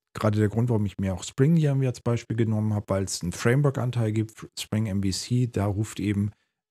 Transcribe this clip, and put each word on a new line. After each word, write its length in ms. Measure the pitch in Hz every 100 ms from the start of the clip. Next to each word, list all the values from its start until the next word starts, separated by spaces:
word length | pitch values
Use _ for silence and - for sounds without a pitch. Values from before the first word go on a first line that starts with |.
| _ -
gerade 220 | 110 104
der 120 | 107
Grund, 200 | 107 120
warum 160 | 110 101
ich 140 | -
mir 140 | 98
auch 100 | 90
Spring 320 | - - 139 170
hier 140 | 147
irgendwie 180 | 135 131
als 120 | 120
Beispiel 360 | 120 117 - 113
genommen 360 | 110 110 107
habe, 120 | 104 -
weil 140 | 98
es 200 | 92 -
einen 80 | 87
Framework-Anteil 800 | - 117 131 147 127 123 120 110
gibt, 360 | 107 107 - - -
Spring 260 | - 107 110
M 160 | 98
V 80 | 98
C, 380 | 90 - 123 120
da 180 | 110 101
ruft 340 | 98 107 -
eben, 320 | 98 101 101 - _ _ _